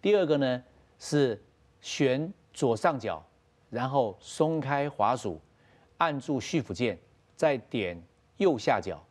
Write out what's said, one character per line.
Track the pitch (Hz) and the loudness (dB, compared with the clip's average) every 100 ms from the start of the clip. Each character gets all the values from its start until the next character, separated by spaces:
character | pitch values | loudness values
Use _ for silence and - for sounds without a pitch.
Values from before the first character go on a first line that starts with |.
第 | 202 208 | 4 2
二 | 170 | 4
个 | 147 | 2
呢 | 135 127 - _ _ _ | 2 -2 -6 _ _ _
是 | - 147 135 104 _ _ _ _ | -2 2 2 0 _ _ _ _
选 | - - 139 131 160 - _ | -12 0 2 2 -2 -10 _
左 | - 135 113 | -2 0 2
上 | 175 139 | 0 0
角， | 107 80 - _ _ _ _ | -6 -8 -12 _ _ _ _
然 | 110 131 | -6 -2
后 | 139 113 92 | 0 -2 -4
松 | - - 156 160 | -16 -2 0 0
开 | 135 143 143 | -2 -2 -2
滑 | - 104 127 | 0 0 2
鼠， | 104 78 _ _ _ _ _ _ | -4 -8 _ _ _ _ _ _
按 | 165 143 | -2 -2
住 | 123 135 | -4 -4
Shift | - 165 - | -2 -4 -4
键， | 92 120 90 _ _ _ _ | -2 -2 -4 _ _ _ _
再 | 160 135 | 0 0
点 | - 123 92 87 85 _ _ _ | -4 -4 -4 -6 -16 _ _ _
右 | 196 131 | 2 4
下 | - 113 | 2 0
角 | 92 76 - | 0 -10 -14